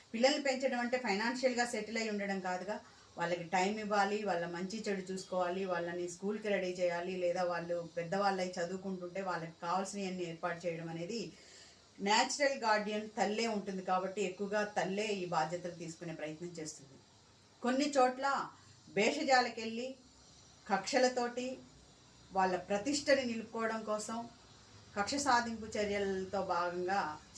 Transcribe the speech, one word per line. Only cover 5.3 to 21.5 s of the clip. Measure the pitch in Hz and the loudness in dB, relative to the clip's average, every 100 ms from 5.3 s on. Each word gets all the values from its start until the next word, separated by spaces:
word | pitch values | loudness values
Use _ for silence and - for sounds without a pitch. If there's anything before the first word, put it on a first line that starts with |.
| 185 175 185 190 | 0 0 0 0
వాళ్ళని | 175 170 175 175 | -2 -2 -4 -6
స్కూల్కి | - 196 214 214 | -4 -4 -2 0
రెడీ | 196 185 | 0 0
చేయాలి, | 180 180 170 180 185 | 0 0 0 -2 0
లేదా | 175 175 | 0 2
వాళ్ళు | 180 170 170 175 165 - | 0 0 -2 -4 -4 -6
పెద్దవాళ్ళై | 165 196 202 190 180 180 | -2 2 2 2 -2 -2
చదువుకుంటుంటే | 170 190 190 185 175 180 | -4 -4 -6 -6 -6 -6
వాళ్ళకి | 190 170 165 - | -4 -4 -6 -8
కావాల్సినవన్నీ | 170 185 196 202 190 180 | -2 0 0 -4 -4 -4
ఏర్పాటు | 170 165 175 170 180 | -6 -4 -4 -2 -4
చేయడం | 165 165 | -4 -6
అనేది | 165 175 226 180 - - - - - - - | -6 -6 -6 -8 -10 -20 -20 -20 -20 -20 -6
న్యాచురల్ | 196 220 262 - 277 254 | 2 4 4 4 2 4
గార్డియన్ | 220 208 202 214 214 - | 2 2 2 -2 -4 0
తల్లే | 196 214 233 | 2 2 0
ఉంటుంది | 208 190 190 | 0 -2 -4
కాబట్టి, | 185 185 190 190 | 0 0 0 -2
ఎక్కువగా | 190 - 202 208 | -2 -2 -2 0
తల్లే | 208 - 180 196 214 | 0 0 0 0 -2
ఈ | 196 175 | -2 0
బాధ్యతలు | 160 160 170 175 | 0 0 -2 -6
తీసుకునే | 165 165 165 170 | -8 -10 -10 -10
ప్రయత్నం | 151 151 156 175 | -8 -8 -8 -10
చేస్తుంది. | 165 156 - 135 - - - - - - - | -8 -10 -12 -18 -20 -20 -20 -20 -20 -20 -4
కొన్ని | 240 262 294 | 0 2 2
చోట్ల | 285 247 254 277 254 - - - - - 190 | 6 4 4 0 0 -2 -12 -20 -20 -6 2
భేషజాలకెళ్ళి | 220 285 269 254 233 226 226 226 254 262 - - - - - - - | 2 2 4 6 4 -2 -6 -4 -6 -10 -18 -20 -20 -20 -20 -20 0
కక్షలతోటి | 190 - 262 247 247 240 247 254 | 0 2 4 4 4 0 -2 -4